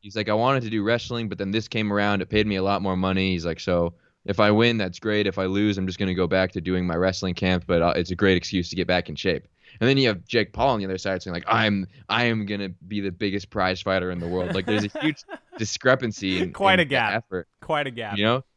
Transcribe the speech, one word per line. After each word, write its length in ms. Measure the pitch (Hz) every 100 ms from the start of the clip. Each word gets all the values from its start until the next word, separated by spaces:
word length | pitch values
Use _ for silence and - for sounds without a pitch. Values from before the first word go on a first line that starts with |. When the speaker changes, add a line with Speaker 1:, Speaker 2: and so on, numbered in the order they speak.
Speaker 1:
He's 160 | 101 107
like, 120 | 107
"I 60 |
wanted 280 | 107 123 135
to 60 | 117
do 120 | 110
wrestling, 460 | 101 117 - 120 110
but 100 | 92
then 120 | 98
this 160 | 107 110
came 240 | 113 107
around, 300 | 101 104 101
it 60 | 90
paid 160 | 107 107
me 100 | 95
a 60 |
lot 200 | 95 98
more 140 | 95 92
money." 360 | 95 95 95
He's 120 | 90 85
like, 140 | 80
"So 340 | - 87 85 - _ _
if 160 | - 98
I 100 | 104
win, 280 | 104 117 113
that's 200 | 92 90
great. 280 | 110 104 101
If 120 | 92
I 60 |
lose, 340 | 95 98 104 98
I'm 80 | 95
just 120 | 90
gonna 160 | 98
go 120 | 90 87
back 240 | 92 92
to 80 | -
doing 260 | 85 92 90
my 100 | 85
wrestling 380 | 92 92 95
camp, 300 | 85 92 90 -
but, 160 | 87
uh, 100 | 85 85
it's 140 | 87
a 60 | 90
great 200 | 98 90
excuse 320 | - 95 87
to 60 | 85
get 100 | 87
back 200 | 90 87
in 60 | 76
shape." 300 | 95 76 - _ - -
And 80 | 117
then 80 | 139
you 100 | 127
have 160 | 95 -
Jake 260 | 117 104
Paul 180 | - 131
on 80 | 117
the 60 | 95
other 120 | 95
side 240 | 98 95
saying, 120 | 92
like, 100 | 87 -
"I'm, 400 | 113 110 101 92 - -
I 160 | 113
am 220 | 120 113 101
gonna 240 | 101 98 87 90
be 120 | 104
the 120 | 98
biggest 380 | 87 104 101 -
prize 300 | 107 92 92
fighter 280 | - 95 90
in 80 | 87
the 80 | 85
world." 260 | 90 90
Like, 120 | 85 92
there's 180 | 107
a 140 | 101 311
huge 220 | - 147 - 370
Speaker 2:
<laughs> 200 | _ 359
Speaker 1:
discrepancy 840 | 110 - 131 131 123 - 95 92
in, 100 | 180
Speaker 2:
Quite 220 | - 196
Speaker 1:
in 60 | 185
Speaker 2:
a 40 |
gap. 260 | 156 131 110
Speaker 1:
the 40 | 104
effort. 320 | - 92 - _
Speaker 2:
Quite 260 | - 156 139
a 40 |
gap. 260 | 120 110 101
Speaker 1:
You 80 |
know? 200 | 107 123 -